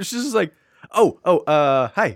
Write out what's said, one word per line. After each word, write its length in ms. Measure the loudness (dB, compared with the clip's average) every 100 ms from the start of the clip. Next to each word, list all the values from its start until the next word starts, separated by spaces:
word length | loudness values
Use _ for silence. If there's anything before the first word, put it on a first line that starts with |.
she's 200 | -10 -8
just 120 | -4
like, 180 | -4 -4 _ _ _ -8
Oh, 260 | 0 0 0
oh, 140 | 0 0
uh, 500 | 2 0 2 2 -2
hi. 200 | -2 -2